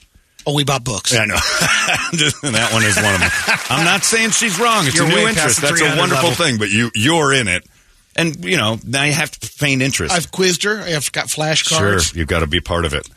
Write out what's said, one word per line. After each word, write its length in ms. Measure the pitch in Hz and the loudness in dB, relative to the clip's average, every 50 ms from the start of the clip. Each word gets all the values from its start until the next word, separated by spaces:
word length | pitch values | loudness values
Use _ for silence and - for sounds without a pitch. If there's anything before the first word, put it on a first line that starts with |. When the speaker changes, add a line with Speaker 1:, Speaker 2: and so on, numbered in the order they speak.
| - _ _ - _ _ _ - - | -20 _ _ -20 _ _ _ -10 -6
Speaker 1:
Oh, 80 | 151 143 | -2 -2
we 80 | 147 143 | 0 0
bought 200 | 135 139 135 117 | 0 -2 -2 -2
books. 280 | 127 107 90 - - 127 | -4 -6 -4 -2 0 2
Speaker 2:
I 100 | 113 107 | 2 2
know. 80 | 104 90 | 2 0
<laughs> 800 | 85 - - - - 175 - - - - - 170 - - - - | 0 -2 -2 0 0 0 0 0 0 0 0 -2 -2 -2 -4 -2
Just, 260 | 165 151 147 - - - | 0 0 0 0 -2 -4
that 280 | 143 110 110 117 110 110 | -2 0 0 0 0 2
one 120 | 113 107 | 2 2
is 120 | 107 98 | 2 2
one 180 | 107 104 104 98 | 2 2 2 2
of 60 | 92 | 2
them. 100 | 95 - - - - - 220 - - - | 0 0 0 -2 0 0 -2 -2 0 -2
I'm 160 | 127 143 165 | 0 0 2
not 200 | 170 190 196 - | 2 2 2 0
saying 260 | - 220 226 226 220 | 0 2 2 2 2
she's 280 | - - 233 226 175 175 | 2 0 0 0 0 0
wrong. 260 | 233 233 226 208 165 | 2 2 2 2 2
It's 80 | 135 117 | 2 2
Speaker 3:
You're 100 | - - | 2 2
Speaker 2:
a 20 | 156 | 4
new 80 | 170 | 4
Speaker 3:
way 180 | 208 208 220 220 | 2 2 2 2
past 40 | 165 | 0
Speaker 2:
interest. 180 | 156 135 117 - | 2 2 0 2
Speaker 3:
the 60 | 143 | 0
Speaker 2:
That's 60 | 143 165 | 0 0
a 40 | 165 | 2
Speaker 3:
three 100 | 156 156 | 0 0
hundred 120 | 156 160 | 2 2
Speaker 2:
wonderful 280 | 175 185 - 135 165 170 | 0 2 2 2 2 2
Speaker 3:
level. 140 | 139 - 170 | 2 2 0
Speaker 2:
thing, 120 | 151 123 107 | 0 2 0
but 120 | 107 98 | 0 0
you, 200 | 101 110 120 117 - | 0 0 0 0 0
you're 380 | 107 107 147 165 165 151 139 135 | 0 2 2 4 4 4 4 2
in 160 | 135 120 92 | 2 2 0
it. 180 | 90 90 - - _ _ _ _ _ _ _ _ _ | -2 -2 -4 -8 _ _ _ _ _ _ _ _ _
And, 300 | - 165 165 143 - 175 | -2 -2 -2 -2 -4 -4
you 120 | 180 185 | -2 0
know, 220 | 151 107 110 113 110 - | 0 0 0 -2 -4 -4
now 160 | 113 120 139 139 | -4 -2 -2 0
you 100 | 147 143 | 0 0
have 200 | 160 151 139 - | -2 -2 -4 -6
to 140 | - - | -10 -14
feign 360 | - - - 151 143 135 127 131 | -14 -6 -2 0 0 2 2 0
interest. 320 | 135 127 - - 76 - | 0 0 -2 -2 0 0
Speaker 1:
I've 160 | 175 147 - | -2 -2 -4
quizzed 320 | - - 190 185 180 - - | -2 0 0 2 2 0 -2
her. 180 | 208 214 214 | -4 -4 -4
I've 300 | - 180 165 147 127 - - | -4 -4 -4 -4 -4 -4 -4
got 140 | 151 - | -4 -4
flashcards. 840 | - - 147 156 156 156 - - - 160 160 131 101 101 92 80 - - | -4 -4 -4 -2 0 0 0 0 0 0 2 2 2 2 2 0 0 -2
Speaker 2:
Sure, 60 | 85 | -4
you've 100 | 78 71 | -2 0
gotta 180 | 92 85 80 | 0 0 0
be 140 | 73 78 85 | 0 -2 -2
part 240 | - - 90 85 85 | -2 -2 -2 -2 0
of 100 | 76 71 | -2 -2
it. 140 | 71 - - - | -4 -6 -10 -16